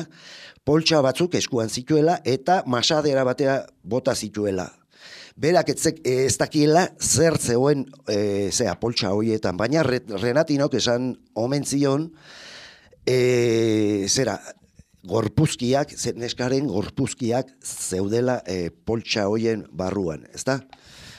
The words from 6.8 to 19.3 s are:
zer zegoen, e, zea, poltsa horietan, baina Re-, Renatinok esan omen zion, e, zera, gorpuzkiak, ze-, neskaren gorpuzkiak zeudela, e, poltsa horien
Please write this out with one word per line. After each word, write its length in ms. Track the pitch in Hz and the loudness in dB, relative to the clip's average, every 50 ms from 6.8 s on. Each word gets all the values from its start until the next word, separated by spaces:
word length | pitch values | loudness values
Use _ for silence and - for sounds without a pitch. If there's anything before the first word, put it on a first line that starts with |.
| 190 156 - | 4 2 -2
zer 420 | - - - - 123 160 165 151 | -6 -4 -2 2 2 4 2 2
zegoen, 460 | - - 120 117 123 131 143 151 139 123 - - - _ | 0 0 0 2 2 4 2 2 0 -2 -8 -12 -12 _
e, 460 | - 107 101 104 101 101 98 101 92 | -4 -2 0 0 0 0 0 -2 -2
zea, 240 | - - 120 95 87 | -2 0 0 -2 -2
poltsa 380 | - - 117 120 - 113 92 98 | -2 -4 -4 -2 -2 -2 -2 0
horietan, 440 | 104 110 113 110 110 - 98 87 | 0 0 0 -2 -2 -2 -4 -2
baina 260 | 90 107 117 147 165 147 | -2 -2 0 0 0 2
Re-, 180 | 127 123 123 - | 0 0 -2 -4
Renatinok 680 | 113 104 92 107 123 120 151 160 156 147 139 143 147 131 | -6 -6 -4 -2 0 2 0 0 2 0 0 0 0 0
esan 380 | 107 - 123 120 120 127 127 113 - _ _ | 0 0 0 0 0 -2 -4 -6 -8 _ _
omen 340 | _ 107 113 123 143 143 131 | _ -4 -2 -2 -2 -4 -2
zion, 420 | - 135 139 143 139 135 147 160 170 - - - - - - - - - - - - - - _ _ - _ | -2 0 0 2 2 2 0 -2 -6 -10 -20 -20 -20 -20 -20 -20 -20 -20 -20 -20 -20 -20 -20 _ _ -20 _
e, 1080 | _ 123 127 127 123 123 123 120 120 120 113 113 113 113 107 107 107 104 107 98 98 | _ 0 2 2 2 4 4 2 2 2 2 2 2 2 2 2 2 2 0 0 0
zera, 320 | 98 - 135 131 110 98 - - - - - _ _ _ - _ _ _ _ | 0 0 0 0 0 -2 -4 -8 -16 -20 -20 _ _ _ -20 _ _ _ _
gorpuzkiak, 880 | - 90 95 113 110 104 - - 156 147 - - 123 120 131 139 147 147 - | -8 -2 0 0 0 2 2 2 2 2 0 -2 0 0 2 2 0 -2 -6
ze-, 220 | - - 120 90 | -6 -6 -6 -4
neskaren 480 | 110 120 117 - - 123 127 135 135 151 | -6 -8 -8 -6 -4 -2 0 0 0 0
gorpuzkiak 840 | 127 87 104 95 80 - - 135 - - - 123 110 117 131 131 - _ | 0 -2 -2 -4 -4 -4 -4 -4 -4 -4 -4 -2 0 0 0 -2 -4 _
zeudela, 840 | _ - - - - - - 95 92 98 101 110 117 127 127 123 110 | _ -16 -14 -12 -10 -8 -4 -4 -2 -2 0 0 0 0 0 -2 -2
e, 300 | - 87 95 90 87 82 | -4 -6 -6 -4 -4 -6
poltsa 560 | - _ _ - 113 113 - - - 113 101 | -8 _ _ -4 -4 -4 -4 -4 -2 0 0
horien 380 | 98 | 0